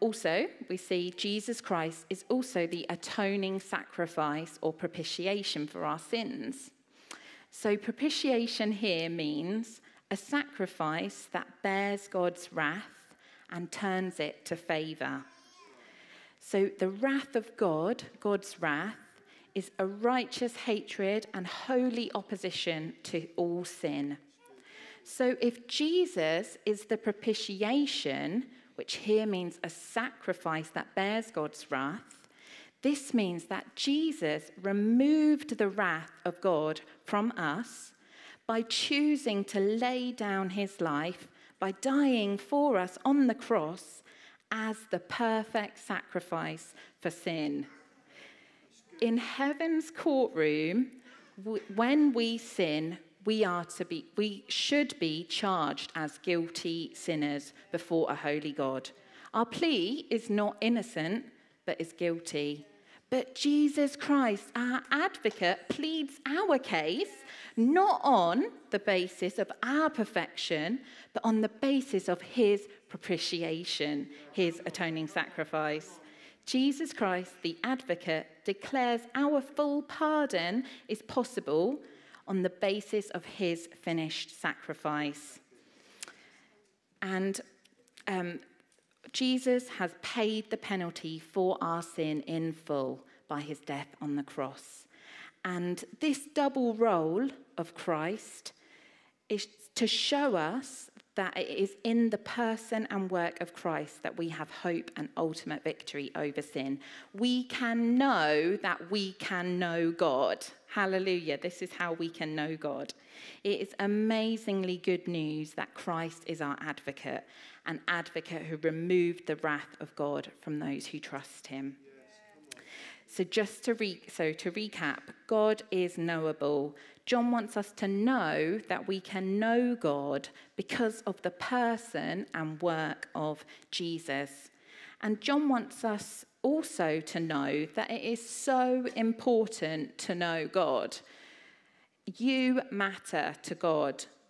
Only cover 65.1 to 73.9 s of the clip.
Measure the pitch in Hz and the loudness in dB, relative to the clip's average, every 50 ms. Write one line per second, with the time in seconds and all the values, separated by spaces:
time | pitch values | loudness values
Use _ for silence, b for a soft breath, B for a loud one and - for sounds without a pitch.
65.1 | - - - 220 - - 185 175 190 - - - - - 294 311 320 320 302 277 | 0 0 -2 -2 0 2 2 2 2 2 0 -6 -4 -2 -2 -2 -2 -2 -2 -4
66.1 | - - - 269 285 339 415 392 302 254 262 - - - 151 156 180 262 403 - | -6 -8 -4 -2 0 2 4 4 4 4 4 2 0 2 2 2 0 0 -2 -4
67.1 | - - - B B B B B B B 226 247 302 359 381 415 330 - - - | -6 -12 -18 B B B B B B B 4 6 6 6 6 6 4 4 6 6
68.1 | 262 202 175 170 175 240 349 466 - - - - - 202 202 220 196 185 180 180 | 6 8 6 6 4 4 2 0 -2 -10 -8 -2 -2 0 2 2 2 2 2 0
69.1 | - - 185 180 - - 196 - - - - 240 277 294 320 302 302 233 214 - | -2 -2 -2 -2 0 0 -2 -2 -4 -6 -2 0 2 4 2 2 2 0 -2 0
70.1 | - 180 160 - - - - - 170 151 151 175 233 269 B B B B B B | 0 -2 -2 -2 -4 -6 -4 -2 0 0 0 0 -2 -4 B B B B B B
71.1 | B - - 220 220 220 214 214 214 - - 269 277 269 247 - - 190 - - | B 0 2 2 4 4 4 2 0 0 0 2 2 2 2 0 0 0 0 0
72.1 | 180 175 - - - 247 233 202 208 202 202 - B B B - - 175 - - | -2 -2 -2 -4 2 4 6 6 6 4 0 -6 B B B -14 -14 -8 -4 -2
73.1 | 185 160 - - - 165 170 160 160 165 175 - - - 147 147 | -2 0 0 -2 -2 -2 -2 -2 -2 -4 -4 -4 -2 0 0 0